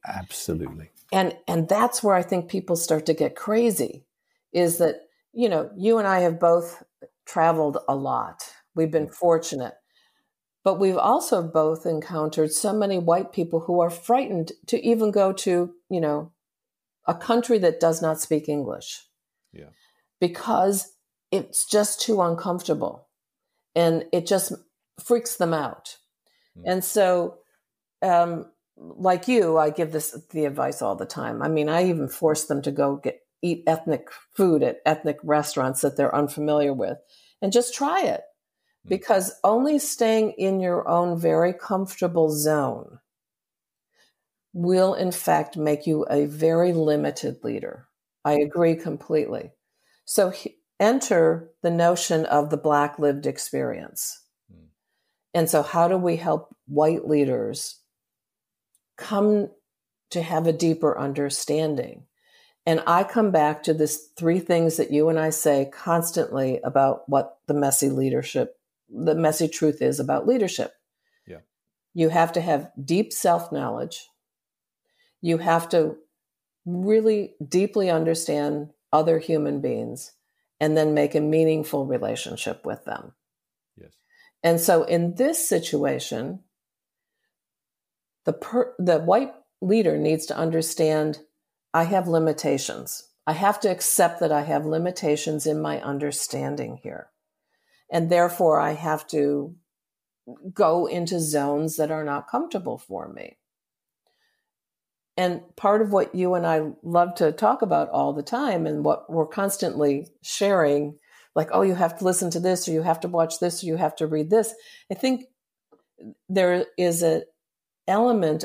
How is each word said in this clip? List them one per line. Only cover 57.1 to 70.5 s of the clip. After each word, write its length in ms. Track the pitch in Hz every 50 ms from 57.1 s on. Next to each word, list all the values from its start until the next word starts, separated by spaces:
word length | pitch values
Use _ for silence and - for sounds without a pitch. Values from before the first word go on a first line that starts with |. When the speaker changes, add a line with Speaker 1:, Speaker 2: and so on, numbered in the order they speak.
| 151 147 143 135 127 117 107 107 123 139 - - - - _ _ _ _ _ _ _ _ _ _ _ _ _ _ _ _ _ _ _ _ _ _ _
Speaker 2:
come 540 | - - - 214 202 208 208 208 208 202 - - _ _ _ _ _ _ _ _ _ _ -
to 100 | - 175
have 260 | 165 165 180 160 165 165
a 60 | 156
deeper 440 | - 170 165 160 165 165 147 - -
understanding? 1080 | 143 143 139 147 143 143 - - - - 147 156 160 156 147 131 - - - - - _ _ _ _ _ _ _ _ _ _ _ -
And 180 | 170 160 160 -
I 180 | - 170 180 196
come 280 | 190 - 240 220 202
back 320 | 185 160 151 151 151 151 -
to 100 | 165 156
this 360 | 156 151 151 - - - _ _ -
three 220 | 165 165 170 185
things 380 | 165 - 175 170 165 160 160 170
that 140 | - -
you 180 | 147 147 151 165
and 80 | 160 160
I 100 | 156 160
say 400 | 156 - - 156 143 139 135 139
constantly 880 | - - - 175 170 170 170 170 - 170 151 - - 135 135 131 127 - -
about 440 | 127 139 139 139 135 - - - -
what 320 | 143 135 131 - - _ _ -
the 60 | 147
messy 360 | 147 143 139 139 - 139 139
leadership, 640 | 135 135 135 131 123 117 120 - - 135 123 - - _ _ _ _ _ _ _
the 260 | - 113 160 165 151
messy 320 | 165 165 151 151 - 170 156
truth 340 | - - 165 151 143 -
is 180 | - 131 139 139
about 280 | 131 135 139 - - 214
leadership. 460 | 254 254 208 175